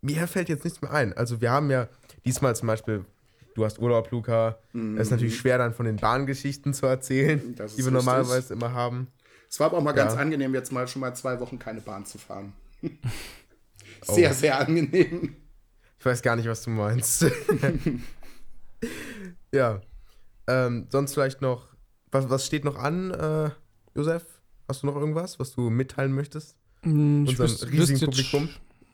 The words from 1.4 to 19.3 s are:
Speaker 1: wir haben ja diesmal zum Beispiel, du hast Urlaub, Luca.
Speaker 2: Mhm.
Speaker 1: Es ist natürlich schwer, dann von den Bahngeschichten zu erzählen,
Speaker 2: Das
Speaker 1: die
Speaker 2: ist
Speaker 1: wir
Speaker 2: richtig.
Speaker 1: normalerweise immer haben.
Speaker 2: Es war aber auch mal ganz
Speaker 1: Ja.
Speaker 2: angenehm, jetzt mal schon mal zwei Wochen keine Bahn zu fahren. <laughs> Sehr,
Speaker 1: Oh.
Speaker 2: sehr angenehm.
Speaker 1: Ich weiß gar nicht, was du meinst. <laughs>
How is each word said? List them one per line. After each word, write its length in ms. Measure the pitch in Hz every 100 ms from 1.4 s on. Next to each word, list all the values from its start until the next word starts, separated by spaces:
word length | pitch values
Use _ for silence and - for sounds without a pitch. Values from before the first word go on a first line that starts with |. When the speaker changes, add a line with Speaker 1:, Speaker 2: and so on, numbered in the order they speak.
Speaker 1:
wir 100 | 117
haben 200 | 135 147
ja 180 | 131 113 - - - -
diesmal 280 | 123 135 117
zum 100 | 117
Beispiel, 400 | 110 - 107 95 _ _ _ _
du 100 | -
hast 140 | 107 107
Urlaub, 320 | 120 117 113
Luca. 480 | 120 110 113 113 110 _
Speaker 2:
Mhm. 240 | 120 110 107
Speaker 1:
Es 80 | 113
ist 60 |
natürlich 260 | 120 117 113
schwer, 180 | 131 123
dann 160 | 120
von 140 | 113 117
den 100 | 107
Bahngeschichten 760 | 107 123 135 135 143 135 -
zu 100 | 135 135
erzählen, 680 | 131 - 131 147 147 120
Speaker 2:
Das 200 | 120 107 110
Speaker 1:
die 40 |
Speaker 2:
ist 60 | 131
Speaker 1:
wir 60 | 131
Speaker 2:
richtig. 100 | 127
Speaker 1:
normalerweise 460 | 127 127 127 127
immer 200 | 113 117
haben. 340 | 123 120 123 127 _ _ - _
Speaker 2:
Es 100 | -
war 80 | 156
aber 100 | 175
auch 40 |
mal 100 | 147
ganz 220 | 139 127
Speaker 1:
Ja. 60 | 117
Speaker 2:
angenehm, 320 | 151 151 135
jetzt 200 | 131 127
mal 140 | 131 127
schon 120 | 135
mal 140 | 127
zwei 260 | 123 131 123
Wochen 180 | 120 123
keine 220 | - 110
Bahn 240 | 104 101
zu 140 | 101 104
fahren. 340 | - 98 101 101 - -
<laughs> 1200 | 165 - 123 - - - _ _ _ - - -
Sehr, 280 | - 190 165
Speaker 1:
Oh. 40 |
Speaker 2:
sehr 240 | 135 151 135
angenehm. 800 | 143 165 139 185 165 170 175 - - - _ _ _ _
Speaker 1:
Ich 60 |
weiß 160 | 131 117
gar 140 | 123 117
nicht, 120 | 117
was 140 | 113
du 60 | -
meinst. 540 | 113 104 117 - - 165
<laughs> 40 | 480 - 170 147 160 165 120 - - - - - - - - 240 - 240 220 190